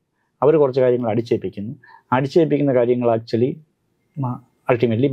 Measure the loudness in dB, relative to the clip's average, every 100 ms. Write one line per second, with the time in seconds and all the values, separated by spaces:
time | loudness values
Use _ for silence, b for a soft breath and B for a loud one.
0 | _ _ _ _ 2 4 2 2 2 0
1 | 0 -4 -2 -4 -4 -10 -12 -14 b b
2 | _ -2 0 2 2 2 0 2 2 0
3 | 0 -2 -2 -2 -2 -4 -16 _ _ _
4 | _ -10 -8 -8 -16 _ -4 0 0 0
5 | 0